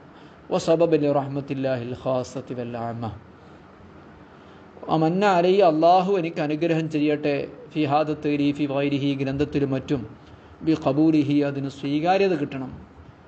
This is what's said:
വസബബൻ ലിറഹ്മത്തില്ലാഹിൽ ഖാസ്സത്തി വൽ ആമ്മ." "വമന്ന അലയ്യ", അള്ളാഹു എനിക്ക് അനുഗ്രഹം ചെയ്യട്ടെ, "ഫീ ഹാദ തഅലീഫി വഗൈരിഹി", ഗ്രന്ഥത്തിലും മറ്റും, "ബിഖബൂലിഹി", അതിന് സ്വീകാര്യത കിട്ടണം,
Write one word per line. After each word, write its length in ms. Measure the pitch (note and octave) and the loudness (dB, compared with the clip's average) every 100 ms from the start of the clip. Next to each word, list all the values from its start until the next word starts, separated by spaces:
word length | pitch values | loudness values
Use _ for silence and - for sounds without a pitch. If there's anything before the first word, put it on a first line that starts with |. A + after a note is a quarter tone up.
| - - - - - | -16 -20 -20 -20 -4
വസബബൻ 500 | F3+ E3+ E3 E3 D#3 | -2 2 2 4 4
ലിറഹ്മത്തില്ലാഹിൽ 960 | D3 C#3+ C3+ C#3 C#3 C3+ C3+ B2+ A#2 B2 C3+ | 2 0 0 -6 -6 -4 -2 -4 -6 -6 -4
ഖാസ്സത്തി 480 | C3 B2 C#3 - | -4 -4 -10 -10
വൽ 220 | B2 A#2+ A#2 | -8 -8 -8
ആമ്മ." 360 | A#2 A#2 A#2 F#2 - - - - - - - - - - - - - - - - - | -8 -6 -8 -10 -18 -20 -20 -20 -20 -20 -20 -20 -20 -20 -20 -20 -20 -20 -20 -16 -4
"വമന്ന 380 | D#3+ D#3+ F3+ G3+ | 0 0 2 2
അലയ്യ", 360 | F3+ F3+ G3 | 4 4 6
അള്ളാഹു 500 | F3+ D#3 E3+ F#3 F#3 | 4 6 6 6 4
എനിക്ക് 280 | G3 E3 E3 | 0 -2 -4
അനുഗ്രഹം 500 | D3 D3+ E3+ D#3+ D#3+ | -4 -2 0 0 0
ചെയ്യട്ടെ, 580 | D#3 D3+ D3 D3+ C#3+ - - - | 0 0 0 0 -2 -4 -12 -8
"ഫീ 160 | D#3 | -4
ഹാദ 260 | D3 D3 D3+ | 0 2 0
തഅലീഫി 540 | D3+ D3 D3 C#3+ C#3+ | -2 -2 0 0 0
വഗൈരിഹി", 500 | C#3+ C#3 C#3+ C#3 C#3+ | -2 -2 0 0 -2
ഗ്രന്ഥത്തിലും 560 | C3+ C3+ C#3 D3 D3 C3+ | -2 -2 -2 -2 0 -2
മറ്റും, 360 | C3+ - C#3+ A2 - - - - - | -2 -2 -4 -4 -14 -20 -20 -20 -4
"ബിഖബൂലിഹി", 800 | D#3+ D#3 D3 C3+ D#3+ D#3 C3+ C#3+ | -2 0 2 4 4 4 2 2
അതിന് 280 | C#3+ C#3 C3+ | 0 -2 -8
സ്വീകാര്യത 680 | - C#3+ D3 E3+ F#3+ G3 | -6 -4 0 2 2 2
കിട്ടണം, 440 | D#3+ C#3+ C3+ C3 - - - - - | 0 -2 -6 -10 -14 -18 -20 -20 -20